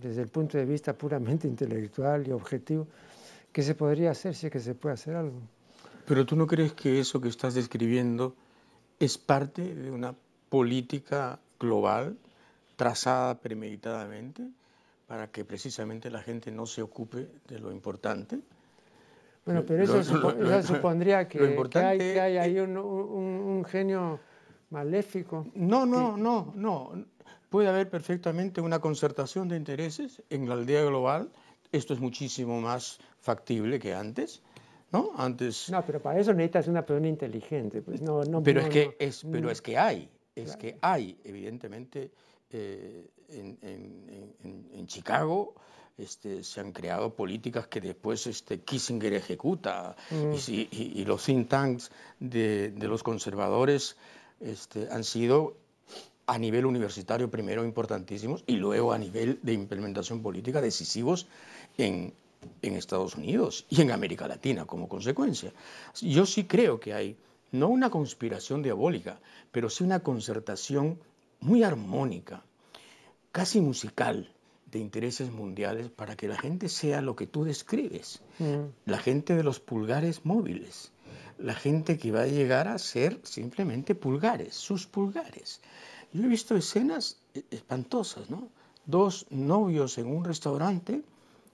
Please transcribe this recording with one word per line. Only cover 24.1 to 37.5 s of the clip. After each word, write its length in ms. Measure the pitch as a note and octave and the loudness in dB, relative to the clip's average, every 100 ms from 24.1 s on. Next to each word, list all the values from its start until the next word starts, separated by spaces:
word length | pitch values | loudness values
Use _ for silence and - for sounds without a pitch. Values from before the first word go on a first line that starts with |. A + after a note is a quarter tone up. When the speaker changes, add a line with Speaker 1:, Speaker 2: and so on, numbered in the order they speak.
| D3 - - - - - | -4 -10 -20 -20 -20 -12
Speaker 1:
maléfico 760 | D3+ C#3+ G3 G3+ F#3+ E3 D#3+ D#3 | -6 0 0 0 -4 -4 -6 -6
Speaker 2:
No, 300 | G3+ F3 B3 B3+ | 0 4 6 6
no, 280 | B3 A#3+ | 4 4
Speaker 1:
que 60 | G#3 | 2
Speaker 2:
no, 320 | A3+ A3+ D#3 G3+ | 2 2 0 -4
no. 480 | G#3+ D#3 - F2 - _ - - _ | -2 -2 -4 -10 -12 _ -20 -20 _
Puede 180 | G3 G3+ | 4 6
haber 220 | F#3+ F#3 | 4 2
perfectamente 720 | F3 - F3+ F3 E3 F#3+ F3+ | -2 -2 -2 0 0 -2 -2
una 180 | E3 E3 | 0 2
concertación 680 | D#3 D3 D3 C#3+ C#3 F#3+ F3+ | 2 2 0 0 -4 -2 -2
de 80 | E3+ | -2
intereses 640 | D3 C#3 D#3+ D#3 C#4 - - | -4 -4 -4 -6 -10 -12 -6
en 180 | C#3 B2 | -4 -2
la 60 | |
aldea 280 | B2 A#2+ D3 | 0 4 4
global. 460 | D3 C3+ B2+ D#3 C#4 - - _ _ | 4 4 2 2 -2 -12 -20 _ _
Esto 220 | D3 - | -2 -2
es 80 | B2+ | -2
muchísimo 600 | C3 - C3+ - A#2+ A#2 | -2 -4 -6 -4 -2 -2
más 380 | A2+ B2 - - - _ | -2 -2 -6 -14 -20 _
factible 580 | - A#2 - A#2 G#2+ C3+ | -2 0 0 0 0 0
que 160 | G#2 | -2
antes, 480 | F#2 G#2+ - E4 - _ - - - _ | -4 -4 -4 -6 -8 _ -20 -20 -20 _
¿no? 200 | F#3+ G4+ C#4 | 0 0 0
Antes 520 | B2+ A#2+ B2 A2+ - | -2 0 -2 -4 -2
Speaker 1:
No, 140 | F#3 | -2
pero 160 | E3+ D3 | -2 -2
para 180 | C#3+ F3 | 0 2
eso 120 | G#3 | 4
necesitas 360 | F3+ E3 F3 D3 | 4 4 2 2
una 180 | E3+ - | 0 2
persona 220 | D3 D#3+ | 2 2
inteligente, 760 | D3+ B2+ A2 - | 0 -4 -6 -4